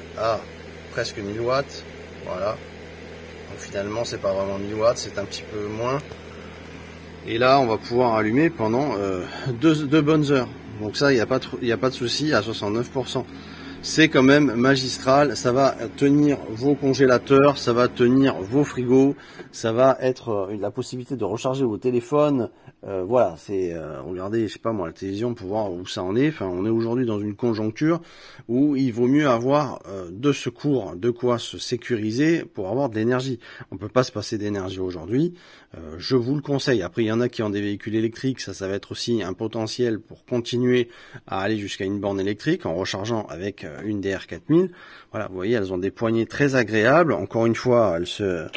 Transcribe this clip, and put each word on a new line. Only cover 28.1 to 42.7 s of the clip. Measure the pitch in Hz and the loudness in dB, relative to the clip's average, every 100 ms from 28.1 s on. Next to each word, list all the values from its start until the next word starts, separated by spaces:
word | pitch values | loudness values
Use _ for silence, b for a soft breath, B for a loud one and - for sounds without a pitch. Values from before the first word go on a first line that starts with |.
| B B B - | B B B -2
où | 123 147 135 | 2 2 2
il | 131 | 0
vaut | 113 123 | 2 4
mieux | 147 147 | 4 4
avoir, | 117 127 147 135 - - | 4 4 2 0 -6 -10
euh, | 98 87 | -10 -10
de | 95 143 | -2 0
secours, | 135 127 - 147 131 92 90 | 0 -2 -4 0 0 -2 -2
de | 117 | -2
quoi | 120 123 117 | 0 0 0
se | - - | -2 -10
sécuriser | - 120 - 117 107 120 156 165 | -6 -6 -2 -2 -2 0 2 0
pour | - - 95 | -2 -6 -4
avoir | 123 143 | -2 -2
de | 107 | 0
l'énergie. | 113 127 131 117 B B - | 0 0 -2 -8 B B -14
On | 95 | -12
peut | 104 | -2
pas | 127 | 0
se | 123 | 0
passer | 104 - 107 | -2 -6 -4
d'énergie | 104 101 92 92 | -4 -4 -4 -4
aujourd'hui. | 92 90 87 127 175 175 B B B - | -6 -6 -2 0 0 -4 B B B -18
Euh, | 80 80 | -16 -12
je | - 131 | 0 0
vous | 117 | 2
le | 147 | -2
conseille. | 143 139 - 117 | -2 -2 0 0
Après, | 87 - | 0 -2
il | 110 | 0
y | |
en | 113 | 0
a | 120 | 0
qui | - | -2
ont | 107 | -4
des | 101 | -2
véhicules | 101 101 110 | -4 -6 -4
électriques, | 110 113 110 131 127 | -2 -2 -2 -6 -6
ça, | - | -8
ça | 95 95 | -8 -6
va | |
être | 98 - | -6 -8
aussi | 104 - 117 | -8 -2 -2
un | 90 | -2
potentiel | 92 113 117 107 - 120 107 | -4 -6 -4 -4 -2 -2 -2
pour | - - | -8 -20
continuer | - 123 113 120 123 123 117 B B B - | -4 -4 -2 0 2 2 0 B B B -8
à | 95 | -4
aller | 101 107 | -2 -2
jusqu'à | 98 - | -4 -6
une | 98 101 | -4 -2
borne | 101 98 | -2 -2
électrique | 95 104 156 180 | -2 -2 -2 -2
en | 90 | -2